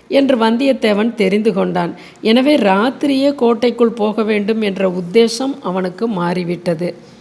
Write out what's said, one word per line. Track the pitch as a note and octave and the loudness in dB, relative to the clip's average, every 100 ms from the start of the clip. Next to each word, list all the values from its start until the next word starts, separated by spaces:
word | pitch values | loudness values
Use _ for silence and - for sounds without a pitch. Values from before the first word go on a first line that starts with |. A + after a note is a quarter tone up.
| - | -2
என்று | C#4 C4+ B3+ | 0 2 2
வந்தியத்தேவன் | A3+ A#3 C#4 A3+ A3 G3+ A#3 | 2 2 0 0 0 2 0
தெரிந்து | A3+ F#3+ G#3 G#3+ | 0 0 2 0
கொண்டான். | F#3+ F3+ F3+ E3+ - - - | 0 0 -2 -4 -6 -18 -4
எனவே | G#3+ A#3 C4+ D4+ | 2 4 4 4
ராத்திரியே | G3+ G3 B3 C4 D4 C4+ C#4+ C#4+ | 4 2 0 0 -2 2 0 2
கோட்டைக்குள் | A#3 A3+ B3 A#3 A#3 | 0 2 0 2 0
போக | G3+ G#3+ G#3+ | 0 -2 -2
வேண்டும் | G#3+ G#3+ G3+ A3+ | -2 -2 -2 -2
என்ற | G#3 F#3+ F#3+ | -2 -2 -2
உத்தேசம் | F3+ F3 A3+ A3+ - C4+ C#4+ | -2 0 2 2 0 -6 -6
அவனுக்கு | F#3+ F#3 F#3 F3+ A#3 | -6 -4 -4 -4 -4
மாறிவிட்டது. | F#3 F3 F3+ E3+ E3+ F3 E3 F3 - - - | -2 -2 -2 -4 -4 -4 -4 -4 -8 -18 -20